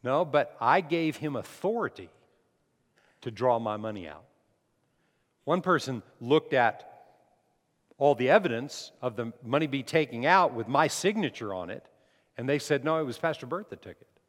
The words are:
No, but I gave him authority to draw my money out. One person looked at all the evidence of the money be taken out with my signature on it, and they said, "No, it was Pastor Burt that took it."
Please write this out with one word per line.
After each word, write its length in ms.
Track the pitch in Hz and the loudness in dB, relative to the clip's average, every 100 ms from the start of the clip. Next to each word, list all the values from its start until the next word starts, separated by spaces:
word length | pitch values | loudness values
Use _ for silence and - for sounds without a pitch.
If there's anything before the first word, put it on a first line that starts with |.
No, 200 | 123 143 | 2 0
but 320 | 170 147 139 - | 4 2 2 0
I 200 | 117 156 | 4 4
gave 340 | 147 165 160 - | 4 0 0 -2
him 180 | 151 131 | -4 -6
authority 760 | - - 185 226 180 - 90 _ _ _ _ _ _ _ _ _ _ _ | -8 -4 -4 -2 -4 -8 -20 _ _ _ _ _ _ _ _ _ _ _
to 100 | 123 | -12
draw 260 | 110 127 117 | 0 2 2
my 200 | 113 107 | 0 -4
money 300 | 110 104 82 | -6 -8 -12
out. 180 | 76 _ _ _ _ _ _ _ _ _ _ _ _ - | -16 _ _ _ _ _ _ _ _ _ _ _ _ -2
One 160 | 180 | -2
person 400 | 185 165 135 123 - _ | 2 0 0 -8 -10 _
looked 320 | 120 151 156 | 2 2 4
at 640 | 135 117 - - - - _ _ _ _ _ _ _ _ _ | 4 4 2 -16 -20 -20 _ _ _ _ _ _ _ _ _
all 160 | 143 | 2
the 160 | 127 123 | 4 4
evidence 640 | 202 185 117 139 - - _ | 4 4 -4 -6 -12 -16 _
of 140 | 127 113 | -6 -6
the 180 | 117 - | -8 -10
money 240 | 117 139 156 | -4 -2 0
be 160 | 135 | -4
taken 420 | 123 165 147 117 | -2 -2 -2 -2
out 300 | 135 190 175 | 4 4 4
with 140 | 120 110 | 0 0
my 200 | 139 156 | 2 2
signature 640 | - 190 214 151 - 107 | 0 -2 0 -2 -4 -8
on 200 | 92 87 | -6 -8
it, 160 | - _ _ _ _ _ - | -10 _ _ _ _ _ -8
and 100 | 127 | -2
they 120 | 143 | -2
said, 240 | - 143 | 0 -2
"No, 160 | 143 160 | 0 0
it 40 | |
was 140 | 143 113 | -2 -4
Pastor 300 | 165 156 123 | -4 -4 -8
Burt 240 | 175 214 | -8 -8
that 100 | - | -16
took 180 | 98 - | -16 -20
it." 80 | - _ | -20 _